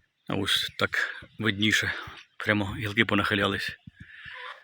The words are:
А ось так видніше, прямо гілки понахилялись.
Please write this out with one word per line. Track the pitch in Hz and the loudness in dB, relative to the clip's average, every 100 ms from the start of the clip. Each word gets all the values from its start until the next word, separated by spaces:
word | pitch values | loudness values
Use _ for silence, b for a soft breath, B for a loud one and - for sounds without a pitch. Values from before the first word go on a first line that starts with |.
| _ _ - | _ _ -4
А | 101 | -2
ось | 98 - - - | 0 0 0 -2
так | 101 - - - - - | 0 0 -2 -6 -14 -4
видніше, | 110 98 107 - 98 B B B - _ | -2 2 4 4 2 B B B -20 _
прямо | - 104 98 - | 2 2 2 -4
гілки | 104 104 107 | -2 2 4
понахилялись. | 101 98 101 101 98 - - - B B B B B 508 B | 4 4 2 2 0 -4 -8 -16 B B B B B -12 B